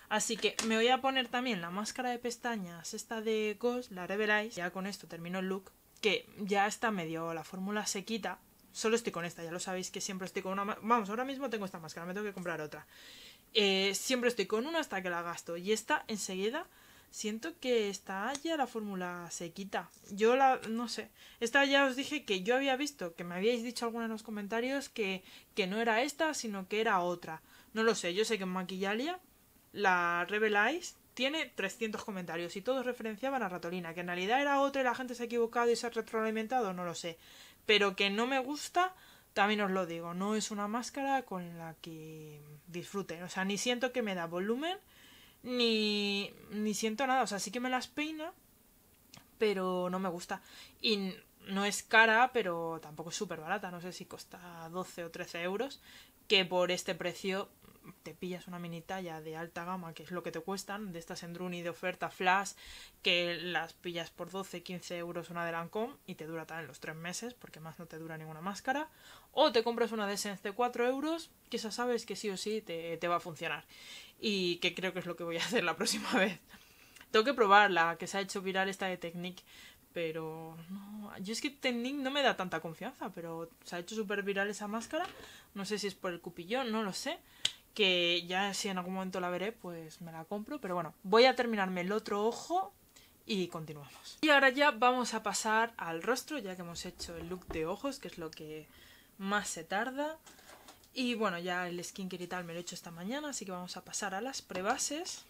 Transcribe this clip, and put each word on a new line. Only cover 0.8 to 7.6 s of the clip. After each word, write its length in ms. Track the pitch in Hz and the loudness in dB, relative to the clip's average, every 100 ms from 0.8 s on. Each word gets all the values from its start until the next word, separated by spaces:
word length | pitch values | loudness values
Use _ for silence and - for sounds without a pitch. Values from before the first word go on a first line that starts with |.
| 233 | 6
a 120 | 254 | 6
poner 260 | 262 269 254 | 4 2 2
también 340 | 247 254 196 | 0 0 0
la 80 | 170 | -2
máscara 400 | 185 214 - 254 | -2 -4 -2 -2
de 100 | 240 | -2
pestañas, 760 | 240 233 247 226 175 170 - | -2 -2 -2 -2 -4 -8 -8
esta 280 | 214 - 226 | -8 -6 -2
de 360 | 214 220 214 208 | 0 2 2 0
Ghost, 320 | 240 247 247 | 0 0 -4
la 160 | 185 175 | -6 -2
Rebel 220 | 196 214 | 2 4
Eyes. 260 | 214 214 175 | 4 2 -2
Ya 160 | 175 | -4
con 160 | 190 190 | -2 -6
esto 200 | 190 160 | -6 -10
termino 320 | 165 170 185 | -10 -6 -2
el 80 | 185 | 0
look, 240 | 190 - - _ - | -2 -4 -18 _ 0
que 260 | 214 180 - - | 4 4 0 -6
ya 300 | 196 202 208 | 2 4 4
está 240 | - 233 | 2 0
medio 420 | 202 160 160 165 | 0 0 -2 -2
la 100 | 165 | -4
fórmula 420 | 151 185 | -6 -6